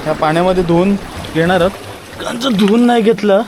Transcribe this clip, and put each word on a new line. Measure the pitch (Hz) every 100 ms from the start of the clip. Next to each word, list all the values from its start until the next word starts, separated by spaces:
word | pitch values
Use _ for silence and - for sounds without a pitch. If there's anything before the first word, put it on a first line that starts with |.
ह्या | 156
पाण्यामध्ये | 151 156 160 185 185
धुवून | 170 170 190 202 - - -
घेणार | 160 165 185
आहोत. | 175 196 - - - -
कारण | - 233
जर | 262
धुवून | 202 202 226 240
नाही | 240
घेतलं | 214 220 208 196